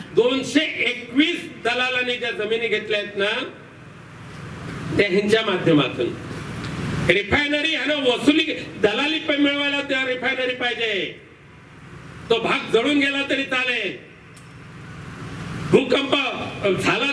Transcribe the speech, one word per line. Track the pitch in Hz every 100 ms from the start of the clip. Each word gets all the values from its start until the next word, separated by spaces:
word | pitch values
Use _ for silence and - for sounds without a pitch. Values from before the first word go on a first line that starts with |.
| - 165
दोनशे | 240 262 - 294 311 - 233
एकवीस | 240 - 254 320 339 - -
दलालांनी | 226 240 254 254 247 247
ज्या | 233
जमिनी | 196 208 226 226
घेतल्या | 208 - 208
आहेत | 208 202
ना, | 202 233 320 - - - - - - - - - - - - - - 160
त्या | 202
ह्यांच्या | 185 202 220
माध्यमातून | 214 180 165 151 127 127 120 - - - - - - - - - -
रिफायनरी | 185 202 277 294 294 311 302
ह्यांना | 247 302
वसुली, | 254 233 - 311 311 - - -
दलाली | 202 226 285 311
पण | - 294
मिळवायला | 285 285 285 285
त्या | 277 269 254
रिफायनरी | 247 254 254 254 247
पाहिजे. | 247 220 226 196 151 - - - - - - - - - - - -
तो | 226
भाग | - 277 226
जळून | 226 269 294
गेला | 277 277 269
तरी | 269
चालेल, | 269 262 254 247 196 - - - - - - - - - - - - - - - - - -
भूकंप | 208 - 285 277 285 262 196 - - 202 175
झाला | 170 190 277